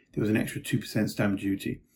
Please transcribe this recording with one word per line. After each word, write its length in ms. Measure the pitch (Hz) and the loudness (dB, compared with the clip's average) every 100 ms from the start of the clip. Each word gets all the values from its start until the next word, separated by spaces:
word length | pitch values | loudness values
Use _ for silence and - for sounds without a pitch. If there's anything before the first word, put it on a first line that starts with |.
| _ | _
there 80 | - | -2
was 80 | 104 | 2
an 80 | 107 | 2
extra 240 | 104 139 | 2 -4
two 160 | - 110 | -2 -2
percent 320 | - 113 107 | 0 0 0
stamp 300 | - 107 98 | 2 0 2
duty. 420 | 98 95 - - - | 0 -2 -2 -6 -10